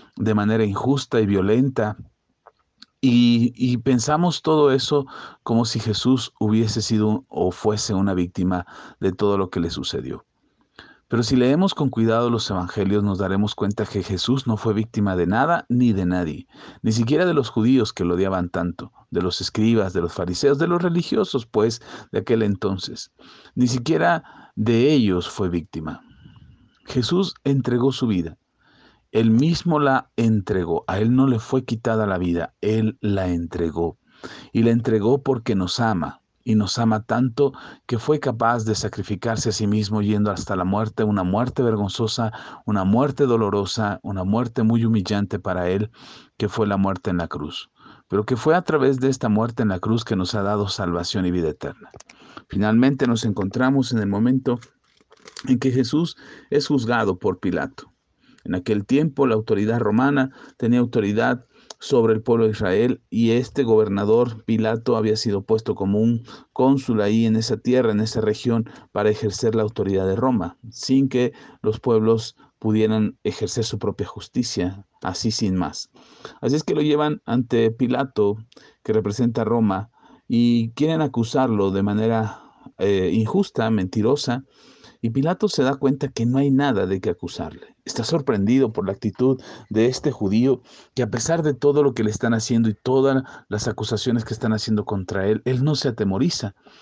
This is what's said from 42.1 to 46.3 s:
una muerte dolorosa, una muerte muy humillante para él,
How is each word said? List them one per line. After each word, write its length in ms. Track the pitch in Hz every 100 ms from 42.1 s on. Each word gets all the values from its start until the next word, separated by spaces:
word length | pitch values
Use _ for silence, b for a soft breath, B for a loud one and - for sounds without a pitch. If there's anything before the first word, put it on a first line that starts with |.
| - 110 - B B -
una 180 | 101
muerte 400 | 95 113 143 135
dolorosa, 760 | 135 113 104 101 98 - 104 95
una 220 | 98 98
muerte 380 | 92 113 123 127
muy 220 | 110 117
humillante 540 | 113 110 92 101 101 98
para 320 | 95 90 90
él, 200 | 98 107 B B B B